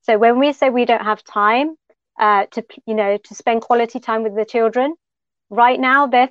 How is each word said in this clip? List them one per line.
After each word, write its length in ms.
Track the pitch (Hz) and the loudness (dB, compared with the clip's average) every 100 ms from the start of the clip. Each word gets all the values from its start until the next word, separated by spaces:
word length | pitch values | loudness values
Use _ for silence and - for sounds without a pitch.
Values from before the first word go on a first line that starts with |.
So 140 | - 214 | -2 2
when 180 | 226 240 | 2 2
we 160 | 285 | 0
say 160 | 277 269 | 0 0
we 160 | 247 247 | 0 0
don't 180 | 226 | 0
have 200 | 214 214 | -2 -6
time, 520 | _ 214 208 233 302 320 _ _ _ - | _ -2 0 2 -2 -8 _ _ _ -2
uh, 260 | 214 202 202 | 0 0 -2
to, 120 | - 226 - - | -8 -14 -14 -6
you 80 | |
know, 240 | 220 202 202 | -4 -2 -4
to 180 | - 208 | -6 -8
spend 280 | - 226 | -4 -2
quality 360 | - 240 233 240 | 0 0 -2 -6
time 220 | 240 220 | -6 -6
with 120 | 220 202 | -4 -6
the 100 | 214 | -6
children, 480 | 233 226 233 269 339 _ _ _ _ _ | -2 -2 0 -4 -6 _ _ _ _ _
right 300 | 202 240 254 | 0 2 2
now 260 | 262 269 285 | 0 2 2
they're 240 | 247 254 | 2 0